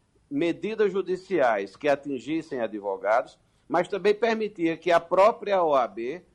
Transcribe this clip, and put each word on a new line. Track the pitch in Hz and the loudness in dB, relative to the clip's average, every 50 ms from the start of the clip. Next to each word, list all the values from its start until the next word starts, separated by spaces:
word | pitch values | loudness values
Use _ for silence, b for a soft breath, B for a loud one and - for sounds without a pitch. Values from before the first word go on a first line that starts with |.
| _ _ _ _ _ _ | _ _ _ _ _ _
medidas | 143 139 165 170 165 165 180 202 220 202 214 202 | -4 -2 -2 -2 -2 -2 -6 -6 -2 0 0 0
judiciais | 180 196 185 180 185 180 - - 196 160 131 120 110 101 98 98 - | 0 -2 -2 -4 -6 -6 -4 -2 0 2 2 2 2 0 -2 -6 -10
que | - - | -4 0
atingissem | 147 139 139 - 147 139 123 110 131 156 165 151 - 147 127 | 0 0 0 -2 -6 -8 -8 -6 -6 -6 -6 -6 -6 -6 -4
advogados, | 113 110 104 107 98 101 98 95 92 98 110 123 - - - _ _ _ _ _ _ - | -4 -4 -6 -6 -6 -6 -6 -4 0 0 2 2 0 -2 -10 _ _ _ _ _ _ -4
mas | - 170 180 | -2 -2 -2
também | - - 196 175 208 208 | -2 -4 -2 0 0 0
permitia | 208 - 226 226 220 220 202 208 - 170 165 165 | 2 0 -2 0 -2 -4 -6 -4 -4 -2 -2 -2
que | 160 - 180 | -2 0 2
a | 170 170 | 2 2
própria | 165 - 180 180 190 220 233 - 208 196 202 190 175 | 2 2 4 4 4 4 4 0 -2 -2 0 2 2
O | 160 143 | 2 2
A | 135 120 | 2 2
B | 110 98 110 113 123 151 180 180 _ _ | 0 -4 -8 -8 -8 -8 -10 -14 _ _